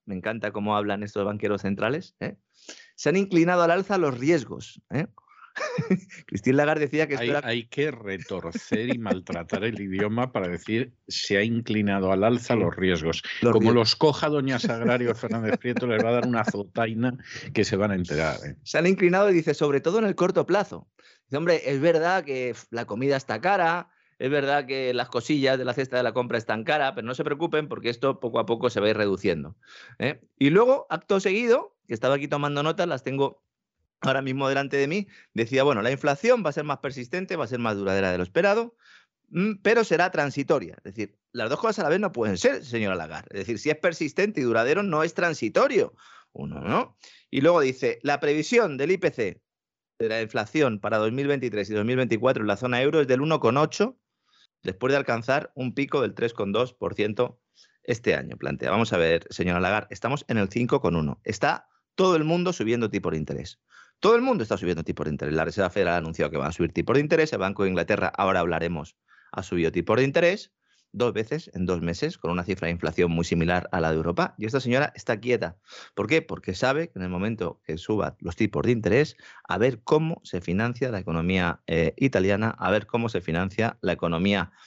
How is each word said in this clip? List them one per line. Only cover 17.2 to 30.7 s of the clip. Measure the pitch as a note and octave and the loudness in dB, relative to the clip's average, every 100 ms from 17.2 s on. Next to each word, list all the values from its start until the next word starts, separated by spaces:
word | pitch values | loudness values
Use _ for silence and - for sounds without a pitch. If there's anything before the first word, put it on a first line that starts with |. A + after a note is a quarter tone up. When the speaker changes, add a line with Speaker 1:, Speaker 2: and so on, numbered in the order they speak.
| - - - | -10 -14 -4
Speaker 2:
que | - | 0
se | G2+ F#2+ | 2 2
van | G#2 | 2
a | F#2+ | 0
enterar, | E2+ D2 D#2+ - C#2+ | 0 0 0 -2 -8
¿eh? | C2+ | -12
Speaker 1:
Se | - D3 | -4 2
han | E3+ | 2
inclinado | F#3+ F3 F#3 G3+ | 4 4 4 4
y | |
dice, | F3 D3+ | 4 2
sobre | C#3 D3 C#3 | 0 2 2
todo | D#3+ G#3+ | 2 2
en | G#3+ | 0
el | F3+ | 2
corto | F3+ F#3 D3 | 2 2 2
plazo. | F#3+ F#3+ E2+ - _ _ _ _ | 0 0 -8 -18 _ _ _ _
Dice, | C#3 | -2
"Hombre, | E3+ D#3+ B2+ | 2 2 0
es | C#3 | 2
verdad | E3 E3 E3 F#3+ | 2 4 2 0
que, | C#3+ C3 B2 | -2 -4 -4
pf, | A2+ - | -6 -8
la | A#2 A#2 | -8 -6
comida | G#2 C3+ C3+ | -2 0 0
está | - A2 | -2 -2
cara, | E3+ G3 E3 F3 - _ _ - | 0 2 2 0 -6 _ _ -6
es | B2+ | -2
verdad | C#3+ C3+ C#3+ B2+ | 0 2 0 -2
que | C3+ C3 | -4 -2
las | B2 A#2+ | -2 -2
cosillas | B2 A2+ D3+ C3 C3 | -4 -2 2 2 2
de | B2+ | 0
la | |
cesta | A#2+ C3 B2 | -4 -2 0
de | |
la | B2 | 0
compra | A#2 B2 A#2 | -2 -2 -4
están | A2 A2 | -2 -4
cara, | A2 D3+ C3+ A#2 | -2 0 -2 -4
pero | A2+ | -6
no | B2+ | -6
se | |
preocupen | D3 D3 E3 D3+ D3+ | -4 -4 -2 -2 -2
porque | A2+ A#2 | -6 -6
esto | A#2 C#3 C3 | -2 -2 -2
poco | A#2+ A#2+ | -2 -2
a | G#2+ | -2
poco | A#2 A#2+ | 0 0
se | G#2+ | 2
va | G#2 | 2
a | |
ir | G#2+ | 2
reduciendo", | G#2 F#2+ G2+ D#2+ C#2+ - - - - - | 0 0 0 -2 -4 -14 -20 -20 -20 -6
¿eh? | A#2+ - _ - | -6 -6 _ 0
Y | C#3 | 4
luego, | F3+ B3 | 6 6